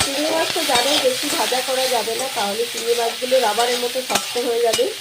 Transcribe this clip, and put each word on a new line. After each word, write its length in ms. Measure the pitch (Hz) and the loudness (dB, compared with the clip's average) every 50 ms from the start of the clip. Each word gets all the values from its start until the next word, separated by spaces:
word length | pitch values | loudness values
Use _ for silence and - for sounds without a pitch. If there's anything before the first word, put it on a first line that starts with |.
চিংড়ি 260 | - 277 277 285 302 320 320 | -2 -2 0 0 0 0 0
মাছ 140 | 320 339 - - | 0 0 0 -2
তো 40 | 359 302 285 | -2 0 0
জানোই, 280 | 254 240 247 277 302 302 277 | 0 2 2 2 0 2 2
বেশি 200 | 254 254 - 294 285 - | 0 0 0 -4 -2 -2
ভাজা 240 | 330 220 208 247 262 254 269 | 0 0 0 0 -2 -2 -2
করা 160 | 262 262 262 254 247 | -2 0 0 0 0
যাবে 180 | 226 202 226 226 233 | 0 0 -2 -4 -4
না, 60 | 262 269 - | -4 -4 -2
তাহলে 260 | 240 202 202 202 226 233 - | -2 -2 -2 -2 -2 -4 -4
চিংড়ি 220 | - 226 226 233 233 240 | -4 -4 0 0 0 2
মাছগুলো 340 | 233 233 233 - 254 247 262 254 240 | 0 -2 -2 -2 0 2 4 4 4
রাবারের 320 | 208 202 226 240 247 247 247 | 4 2 2 2 2 2 0
মতো 180 | 247 240 247 262 254 - | -2 -2 -4 -4 -4 -2
শক্ত 260 | 214 190 - - - 240 247 | -2 -2 -2 -2 -2 -2 0
হয়ে 140 | 247 233 233 240 | 2 2 4 2
যাবে। 180 | 226 220 233 262 403 - - | 2 4 2 0 0 0 -6